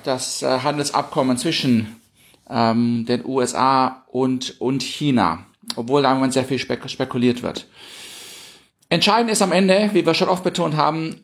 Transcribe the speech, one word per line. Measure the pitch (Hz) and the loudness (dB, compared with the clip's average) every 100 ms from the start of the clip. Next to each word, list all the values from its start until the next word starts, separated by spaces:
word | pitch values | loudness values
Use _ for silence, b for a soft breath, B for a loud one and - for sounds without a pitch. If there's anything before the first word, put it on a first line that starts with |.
das, | - 127 - - | -4 -4 -4 -4
äh, | 139 131 | -2 0
Handelsabkommen | 139 147 139 - 139 160 131 123 | 0 -2 -2 -2 -2 0 0 0
zwischen, | 165 160 139 117 107 - _ b b b _ | 0 0 2 2 0 -10 _ b b b _
ähm, | 123 117 113 120 120 113 | 0 2 2 2 0 -2
den | 123 120 | -4 -2
U | 135 | -2
S | 123 85 | -2 0
A | 131 135 127 - _ | 2 4 2 -2 _
und, | - 131 127 - - | -2 0 0 -4 -4
und | 120 135 | -2 -2
China, | - - 147 123 90 82 - _ - - | -4 -4 0 2 2 0 -8 _ -14 -10
obwohl | 117 143 | 0 2
da | 135 | 4
im | 131 | 2
Moment | 131 | 2
sehr | 131 123 | 0 0
viel | 127 | -4
spek-, | - 123 - | -4 -6 -8
spekuliert | - 131 127 123 117 | -6 -4 0 2 2
wird. | 87 - - B B B B B B B B B B _ _ | -4 -8 -14 B B B B B B B B B B _ _
Entscheidend | 170 208 220 233 | 0 2 2 2
ist | 214 | 2
am | 190 | 2
Ende, | 170 190 190 208 | 4 4 4 4
wie | 196 | 2
wir | 165 165 | 2 2
schon | 185 | 2
oft | 180 | 0
betont | 180 175 165 151 | 0 -2 -2 2
haben, | 143 160 160 160 | 0 0 -6 -10